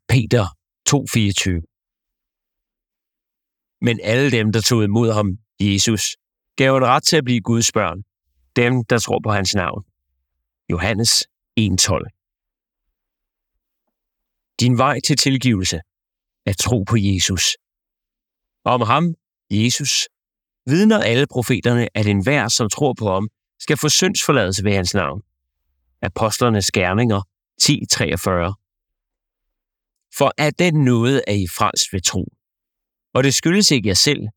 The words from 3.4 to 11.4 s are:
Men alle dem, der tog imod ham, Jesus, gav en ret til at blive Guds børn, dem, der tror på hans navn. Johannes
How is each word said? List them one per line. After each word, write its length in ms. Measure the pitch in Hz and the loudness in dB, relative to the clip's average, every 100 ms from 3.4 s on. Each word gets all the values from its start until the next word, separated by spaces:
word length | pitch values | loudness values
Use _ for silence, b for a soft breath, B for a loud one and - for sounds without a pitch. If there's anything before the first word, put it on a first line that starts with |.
| _ _ _ - | _ _ _ -4
Men 180 | 120 110 | -2 -2
alle 280 | 92 123 143 | 0 0 2
dem, 200 | 120 107 | 2 2
der 100 | 110 | 0
tog 220 | - 117 | 2 2
imod 280 | 104 110 113 | 2 2 2
ham, 260 | 107 98 92 _ - | 2 0 -4 _ -4
Jesus, 580 | 101 98 113 104 - - _ _ _ - | 0 0 0 -2 -4 -10 _ _ _ 0
gav 200 | 135 135 | 2 4
en 100 | 120 | 4
ret 180 | 143 | 2
til 140 | - 156 | 2 0
at 60 | |
blive 180 | 127 120 | 2 -2
Guds 300 | 117 117 113 | 0 0 0
børn, 320 | 110 90 90 - _ _ _ _ 123 | 0 -2 -6 -14 _ _ _ _ 0
dem, 300 | 120 127 113 | 2 0 0
der 140 | 117 | -2
tror 200 | - 113 | 0 -4
på 80 | 110 | -2
hans 240 | 101 95 101 | -2 0 -2
navn. 300 | 87 104 - _ _ _ _ _ _ _ - | -4 -6 -14 _ _ _ _ _ _ _ -8
Johannes 580 | 85 95 104 117 - - _ | -4 -2 0 0 -2 -4 _